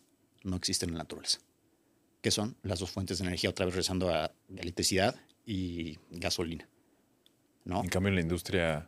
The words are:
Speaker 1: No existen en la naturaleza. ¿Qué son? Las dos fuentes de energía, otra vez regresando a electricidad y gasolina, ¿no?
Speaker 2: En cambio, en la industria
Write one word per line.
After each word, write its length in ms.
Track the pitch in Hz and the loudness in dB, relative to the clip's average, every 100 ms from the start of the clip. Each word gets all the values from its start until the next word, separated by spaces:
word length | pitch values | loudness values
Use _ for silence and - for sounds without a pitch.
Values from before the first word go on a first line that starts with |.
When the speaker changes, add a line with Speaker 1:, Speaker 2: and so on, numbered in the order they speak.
| _ _ _ _ | _ _ _ _
Speaker 1:
No 140 | 98 90 | -4 -2
existen 340 | 92 90 90 | 0 0 -2
en 60 | 82 | -4
la 80 | |
naturaleza. 340 | 76 - - - - _ _ _ _ _ _ _ | -6 -6 -2 -2 -4 _ _ _ _ _ _ _
¿Qué 100 | 117 | 0
son? 240 | 104 107 - | 0 0 -4
Las 160 | 95 90 | -4 -2
dos 120 | 90 | -2
fuentes 260 | - 92 92 | -4 -4 -2
de 80 | |
energía, 240 | 90 87 98 | -2 0 0
otra 160 | - | 2
vez 100 | 92 | 0
regresando 360 | 90 85 92 90 | 0 0 0 2
a 160 | 80 82 - - | 2 0 -6 -16
electricidad 600 | 95 87 90 90 95 104 - - _ - | -10 -6 0 2 4 4 2 -8 _ -6
y 520 | 95 92 85 82 78 - | -2 -2 -4 -6 -8 -14
gasolina, 580 | 87 90 - 85 80 - _ _ _ _ _ _ _ _ _ | -6 -2 0 -2 -4 -10 _ _ _ _ _ _ _ _ _
¿no? 180 | - 92 | -4 0
Speaker 2:
En 60 | 92 | 2
cambio, 220 | 92 98 | 2 4
en 60 | 95 | 4
la 40 | |
industria 680 | 82 85 - 98 82 76 | 2 0 0 2 4 2